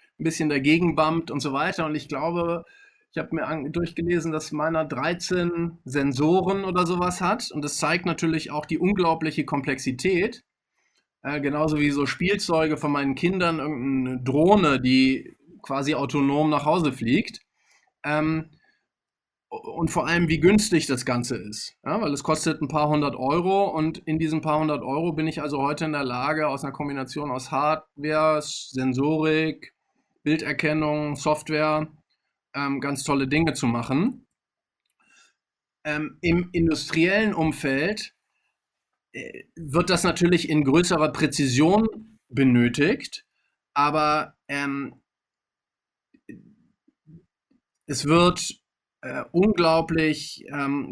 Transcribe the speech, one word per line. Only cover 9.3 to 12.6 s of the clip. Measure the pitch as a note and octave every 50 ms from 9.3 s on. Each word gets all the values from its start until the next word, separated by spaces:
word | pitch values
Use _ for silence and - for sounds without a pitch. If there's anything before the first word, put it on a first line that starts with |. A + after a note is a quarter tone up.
| D3 D#3 C3+
Komplexität. | - D#3 C#3 C3 D3 C3+ C3 - C#3 C3 B2+ - F#3 F#3+ E3+ G3 B3 - - _ _ _ _ _ _ _ _ _ _ _ _ _ _ _ _ -
Äh, | B2 D3 D3
genauso | C#3+ C#3 C#3+ D3 D#3 D#3 D3+ D3
wie | D3 D3
so | C#3 C#3+ C#3
Spielzeuge | C3 - - F3 F#3 G3+ G3+ - - E3 D#3+